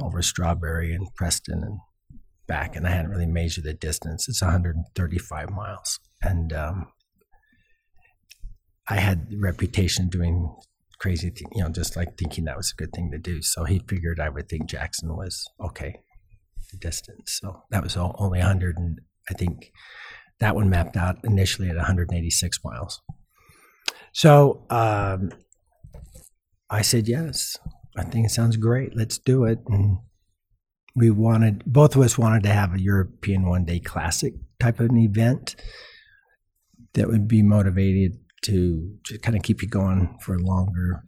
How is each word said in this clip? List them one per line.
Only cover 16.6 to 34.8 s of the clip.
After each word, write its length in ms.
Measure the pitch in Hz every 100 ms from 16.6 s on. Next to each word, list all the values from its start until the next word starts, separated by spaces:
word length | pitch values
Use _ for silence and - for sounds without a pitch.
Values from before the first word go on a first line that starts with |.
| -
the 60 | 95
distance. 600 | 85 - - - - -
So 220 | 98 87 _
that 120 | 101
was 140 | 87 90
o-, 180 | 87 -
only 220 | 98 90
a 40 |
hundred 320 | 90 95 90 82
and 220 | 85 78 - _ -
I 40 |
think 360 | 92 90 - - _ - - - - _ _
that 160 | 110 -
one 120 | 98
mapped 280 | 87 87 98
out 220 | 90 92
initially 440 | 113 98 92 - 90
at 60 | 82
a 60 |
hundred 260 | 85 92 85
and 80 | 85
eighty-six 400 | 85 - 87 -
miles. 360 | - 57 - - - - _ _ _ _ _ _ - - -
So, 540 | - 160 147 143 - -
um, 600 | 117 113 104 98 95 95 - _ _ _ _ - - - - - _ _ _ _
I 120 | 107
said, 240 | - 120 107
"Yes, 500 | 135 160 131 - - - - - -
I 60 |
think 240 | 87 113 110
it 40 |
sounds 260 | - 117 110
great. 400 | 113 123 135 113
Let's 220 | 110 -
do 260 | - 131
it." 160 | 113 113 -
And 300 | 98 98 92 - _ _ _ _ _ _ _ _ 127
we 140 | 117
wanted, 520 | 104 113 113 113 101 -
both 280 | 127 147
of 80 | 135
us 160 | 123 -
wanted 240 | 113 110
to 40 | 104
have 240 | 104 98
a 60 | 95
European 680 | 95 98 90 - 101 95 92
one-day 300 | 90 87 87
classic 540 | - - 80 - - - - _
type 220 | 120 113